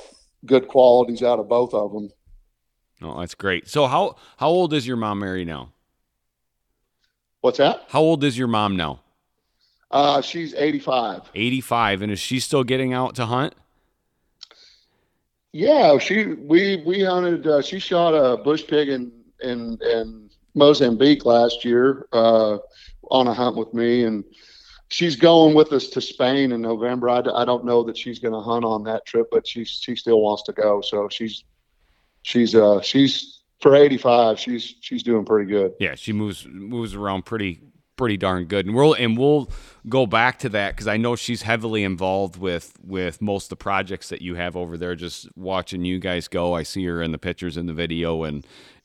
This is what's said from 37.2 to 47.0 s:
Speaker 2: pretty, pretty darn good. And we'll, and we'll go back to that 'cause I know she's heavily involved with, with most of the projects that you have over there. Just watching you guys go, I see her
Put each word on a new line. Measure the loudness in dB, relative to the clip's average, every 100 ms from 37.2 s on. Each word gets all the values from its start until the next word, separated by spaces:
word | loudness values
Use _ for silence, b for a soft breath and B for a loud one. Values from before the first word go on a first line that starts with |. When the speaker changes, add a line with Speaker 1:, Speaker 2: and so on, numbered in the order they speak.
| -6
Speaker 2:
pretty, | -6 -6 -8 -14 _ _ -4
pretty | -2 -2
darn | -2 -2 -2
good. | -2 -2
And | 2
we'll, | 4
and | 4 0 2
we'll | 2 2 0 b b b -4
go | 0 0
back | 2 0 0
to | -4
that | -4 -4 -4
'cause | -4
I | -2
know | -2 -4
she's | -6 -6
heavily | -2 -2 -2 -2
involved | -2 -2 -2 -2 -4 -6
with, | -6 -6 -8 _
with | -10 -6 -6 -6
most | -4 -4 -6
of |
the | -12
projects | -4 -4 -4 -8 -12
that | -12
you | -10 -8
have | -8 -8
over | -10 -8
there. | -8
Just | -8 -10 -14 -18 -14
watching | -8 -6 -6 -6 -4
you | -4
guys | -4 -6 -6
go, | -4 -2
I | -4
see | -6 -6 -6
her | -4